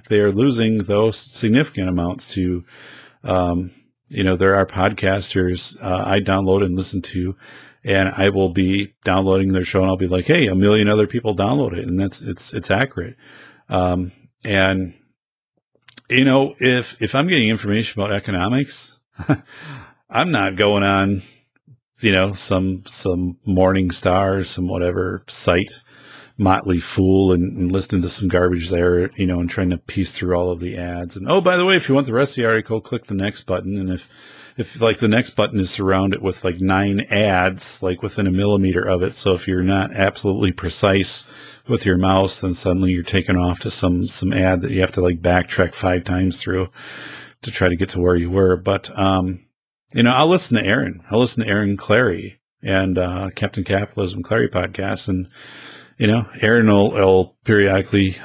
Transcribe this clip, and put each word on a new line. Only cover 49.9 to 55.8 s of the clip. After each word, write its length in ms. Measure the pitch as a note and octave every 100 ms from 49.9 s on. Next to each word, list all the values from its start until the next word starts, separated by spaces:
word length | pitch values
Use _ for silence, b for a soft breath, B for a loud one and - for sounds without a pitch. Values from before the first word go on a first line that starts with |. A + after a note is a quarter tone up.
you 120 | A#2+
know, 100 | A#2+
I'll 140 | B2+ D#3+
listen 300 | F3+ - A2
to 80 | G2
Aaron. 380 | B2+ F#2 F2 -
I'll 100 | G#2+
listen 240 | B2 A#2
to 60 | A2
Aaron 260 | G2+ G2+ G2
Clary 640 | - G#2+ A#2+ F2 F#2+ - _ _
and, 360 | - F#2+ F#2+ F2+
uh, 320 | F2+ F2+ F#2+ -
Captain 280 | G#2 G#2+
Capitalism 580 | F#2 G2 G#2 - F#2 G2
Clary 260 | F2 A#2 A#2+
podcast. 600 | F2+ F#2 F#2+ G2 G2+ -
And, 220 | F#2 F#2 B B B B B